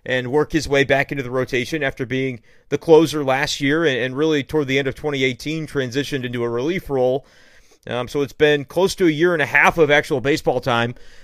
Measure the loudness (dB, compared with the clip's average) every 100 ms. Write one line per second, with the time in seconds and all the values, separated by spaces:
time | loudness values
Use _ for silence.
0 | -6 -4 0 0 0 -2 0 0 2 0
1 | -2 -6 -4 -4 -2 -2 -4 -4 -4 -6
2 | -6 -4 -4 -8 _ -20 -8 -2 6 6
3 | 6 0 -2 -2 -2 -2 0 2 0 0
4 | -2 -2 0 0 -2 -2 0 0 -2 -4
5 | -6 0 -2 -2 -6 -8 -6 -4 -4 -4
6 | -4 -4 -4 -4 -2 -2 -2 -4 -2 0
7 | 2 0 -6 _ -20 -20 -20 _ -8 -6
8 | -4 -4 -4 2 4 4 0 0 0 2
9 | 0 2 2 2 2 4 4 4 4 4
10 | 2 -2 0 -2 0 -2 0 0 0 -4
11 | -16 -20